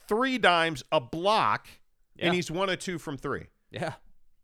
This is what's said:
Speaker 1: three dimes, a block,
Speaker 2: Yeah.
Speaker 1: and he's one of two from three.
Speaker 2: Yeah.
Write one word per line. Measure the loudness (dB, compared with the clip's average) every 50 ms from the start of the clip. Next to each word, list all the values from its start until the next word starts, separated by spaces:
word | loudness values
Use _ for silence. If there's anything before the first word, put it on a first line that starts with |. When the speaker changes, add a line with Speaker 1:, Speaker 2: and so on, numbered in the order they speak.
| -6 -4
Speaker 1:
three | 0 0 0 0 0 4
dimes, | 4 6 6 6 4 2 -2 -4 -4 0
a | 0 0
block, | 0 -2 -6 -2 0 2 2 4 4 2 2 0 -4 -10 -20 -20 _ _ _ _ _ _ _
Speaker 2:
Yeah. | -4 -2
Speaker 1:
and | 0 0
he's | 0 -2 -4
one | -4 -2 -2 -2
of | -2 -4
two | -4 -6 -8 -8
from | -8 -10 -10 -8
three. | -6 -6 -6 -6 -8 -12 _ _ _ _
Speaker 2:
Yeah. | -10 -8 -8 -8 -8 -12 -18 -20 -20 -20 -20 -20 _ _